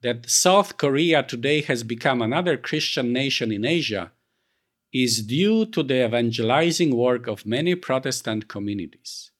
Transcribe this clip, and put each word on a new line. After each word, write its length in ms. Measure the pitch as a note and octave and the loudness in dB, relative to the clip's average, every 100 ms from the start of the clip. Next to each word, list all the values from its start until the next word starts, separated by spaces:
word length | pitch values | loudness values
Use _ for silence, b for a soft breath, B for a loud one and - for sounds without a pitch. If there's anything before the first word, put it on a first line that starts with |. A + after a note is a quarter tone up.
that 280 | A#2+ A#2 A#2+ | -4 -6 0
South 480 | - F3+ F#3+ G3+ - | 2 6 6 4 0
Korea 460 | D3 C3+ E3+ D#3 | 0 2 4 2
today 380 | C3 B2 C3 D3+ | 2 -4 0 0
has 200 | C#3+ B2 | 0 -4
become 380 | A2+ A#2 D3 B2+ | -4 -2 0 0
another 340 | A2+ C#3+ F3 C3+ | 0 0 0 -2
Christian 560 | - D#3 - - B2 | -2 -4 -2 -2 -2
nation 400 | B2 C#3 - A#2 | 0 -2 -2 -2
in 140 | G#2 A#2 | -2 0
Asia 480 | E3+ C3 G2+ F2 _ _ _ _ _ _ _ _ | -2 -2 -6 -8 _ _ _ _ _ _ _ _
is 300 | B2+ B2+ A2+ | 0 0 0
due 420 | G#2+ C3+ G3+ A3 A3 | -2 0 2 2 0
to 180 | F3 | -2
the 220 | C#3 C3 A#2+ | 0 2 2
evangelizing 920 | A#2+ A#2+ A#2 A2+ C3+ E3+ E3 E3 A#2+ | 2 0 0 2 2 2 2 2 2
work 320 | B2 B2 A#2 | 2 0 -4
of 180 | G#2 G#2 | -8 -4
many 300 | B2 E3 F3+ | -2 0 -2
Protestant 720 | - C3 C3 B2 - A2 G#2+ | -2 -2 -2 -6 -4 -6 -6
communities. 840 | G#2 G2+ G2+ D#2+ _ - - - _ | -8 -6 -6 -8 _ -18 -18 -18 _